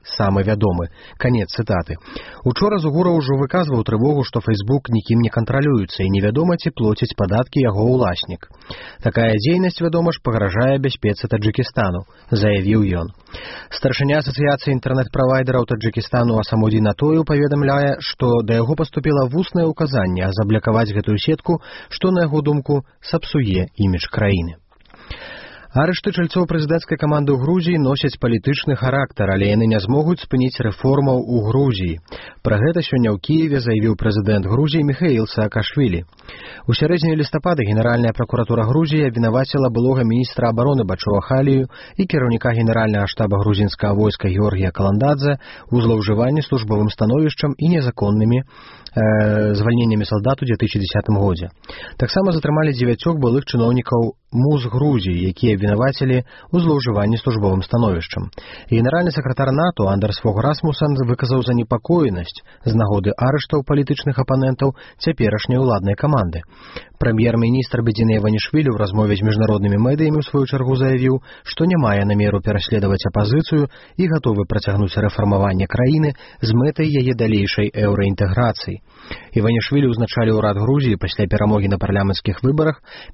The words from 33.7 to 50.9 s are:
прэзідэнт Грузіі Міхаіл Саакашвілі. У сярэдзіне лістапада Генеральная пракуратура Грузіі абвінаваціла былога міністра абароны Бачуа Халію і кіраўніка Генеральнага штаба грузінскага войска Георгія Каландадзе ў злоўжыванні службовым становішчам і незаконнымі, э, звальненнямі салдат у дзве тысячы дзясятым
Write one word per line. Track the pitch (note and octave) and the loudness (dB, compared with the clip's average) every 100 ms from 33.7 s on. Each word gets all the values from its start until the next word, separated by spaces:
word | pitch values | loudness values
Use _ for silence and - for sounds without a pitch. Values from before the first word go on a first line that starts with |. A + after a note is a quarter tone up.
| A2 A2 G#2+ | 2 2 0
прэзідэнт | A2 G#2 G2+ G#2 F#2 | 0 0 2 0 0
Грузіі | A#2 D3+ D#3+ D3 | 0 2 2 0
Міхаіл | C3 E3+ A#2 G#2+ | 0 0 2 0
Саакашвілі. | - G#2+ A2+ - D3 B2 F2 - - - - - - - | -2 -2 -2 -2 0 0 0 -6 -18 -20 -20 -20 -8 -2
У | A2+ | 0
сярэдзіне | D3+ F3 D#3+ D#3 | 2 2 2 0
лістапада | C#3+ D3 F3+ D#3+ G#2 | 0 -2 -2 0 0
Генеральная | G#2+ A#2 A#2+ A#2 | 2 2 2 0
пракуратура | A2 A#2+ A#2+ A#2 A#2 A2 | -2 -2 -2 0 0 2
Грузіі | D#3 D#3+ D3+ C#3 | 0 2 2 0
абвінаваціла | A#2 A2+ B2 C3+ C#3+ B2+ | 0 0 0 0 0 0
былога | A#2 B2+ C3 A2+ | 2 2 2 2
міністра | A#2 B2 - A#2 | 2 0 -2 -2
абароны | A2 C3+ C#3 F#2+ | 2 2 2 0
Бачуа | F#2 G#2+ G2+ - | -2 0 -2 0
Халію | C3 C#3 C3+ C3 - - - | 0 2 2 0 -8 -16 -4
і | F#3+ | -2
кіраўніка | D3+ B2 A#2 B2 | 0 0 0 0
Генеральнага | A#2 A2+ A2+ A2 G#2 G2 | 0 2 2 2 0 -2
штаба | - G#2+ G2 | -2 0 2
грузінскага | G#2 G2+ G#2 - G#2 G2+ | 2 2 0 0 -2 2
войска | G#2+ - G2 | 2 0 -2
Георгія | F#2+ G#2 F#2+ F#2+ | 0 0 0 -2
Каландадзе | - G2 G#2 C#3 C#3+ C#3+ C#3 - - - | 0 0 2 2 0 0 -2 -8 -20 -2
ў | A#2+ | 0
злоўжыванні | A2+ A2 G#2 G#2 B2 D3+ - | 2 2 2 0 2 0 0
службовым | C3 G#2+ G#2+ G#2+ | -2 0 0 0
становішчам | - A2 C#3 D#3 - D3 C3 | 0 0 2 0 0 -4 0
і | E3 | 0
незаконнымі, | E3+ B2 - G2+ G#2 A2 B2 - | 2 0 -2 0 2 2 2 -2
э, | - - - - A#2 A2 G#2+ G#2+ G#2+ G#2+ G#2 | -16 -20 -20 -8 -2 2 2 2 2 0 0
звальненнямі | A2+ A#2+ A#2 G#2+ G2 | 2 2 2 0 0
салдат | G#2+ A#2+ C3+ | -2 0 -2
у | B2+ | -2
дзве | |
тысячы | G#2+ G#2+ G#2+ | 0 0 -2
дзясятым | F#2+ | -2